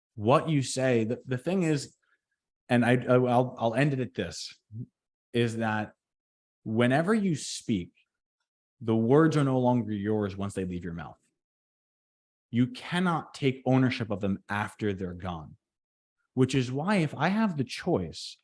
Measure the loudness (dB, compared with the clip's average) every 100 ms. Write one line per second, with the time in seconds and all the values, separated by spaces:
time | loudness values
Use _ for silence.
0 | _ -4 4 4 4 0 0 0 2 2
1 | 2 -2 -4 -6 -4 -2 0 0 -4 _
2 | _ _ _ _ _ _ -2 2 4 4
3 | 4 4 4 4 2 0 -2 2 0 0
4 | -4 -4 -6 -6 -14 -16 _ -14 -14 _
5 | _ _ _ -2 0 0 -2 -2 -4 -10
6 | _ _ _ _ _ _ -6 0 2 2
7 | 2 2 2 -2 -4 -10 -4 -4 -4 _
8 | _ _ _ _ _ _ _ -12 -2 0
9 | 4 6 6 4 2 2 2 2 0 -4
10 | -2 -2 -2 -4 -6 -4 -4 -4 -8 -10
11 | -12 -16 _ _ _ _ _ _ _ _
12 | _ _ _ _ _ 0 0 0 -6 -2
13 | 0 0 -4 -4 -2 -2 2 4 4 0
14 | -4 -4 -2 -4 -4 -6 -6 -6 -4 -4
15 | -6 -8 -10 -10 -12 -20 _ _ _ _
16 | _ _ _ 0 2 2 -2 -2 -2 0
17 | 0 0 0 2 0 0 -6 -6 -2 -2
18 | -2 -8 -16 -14